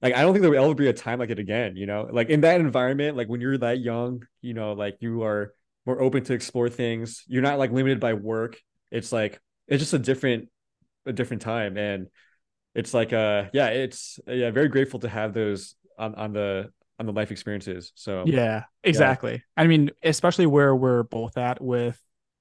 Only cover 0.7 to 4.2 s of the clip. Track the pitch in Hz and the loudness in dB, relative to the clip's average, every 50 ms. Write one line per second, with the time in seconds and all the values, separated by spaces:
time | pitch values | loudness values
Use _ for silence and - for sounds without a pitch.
0.7 | 151 139 143 131 - - - 117 117 127 120 107 113 95 104 92 104 117 120 98 | 4 4 2 2 2 0 -2 -6 -4 -4 -4 -4 -4 -6 -4 -2 -2 -2 -2 -4
1.7 | 92 92 101 101 101 104 107 - 113 120 117 120 156 151 147 165 175 180 165 139 | -4 -6 -6 -4 -4 -4 -6 -2 0 0 2 4 4 6 6 6 6 4 4 2
2.7 | 117 131 123 127 139 139 143 151 147 123 120 107 120 120 120 131 135 131 120 117 | 2 0 0 0 0 0 -2 -2 -2 -4 -6 -6 -6 -4 -2 -2 -2 0 0 0
3.7 | 123 131 120 117 113 120 120 127 127 123 | -2 -2 -2 -4 -4 -2 -4 -4 -6 -8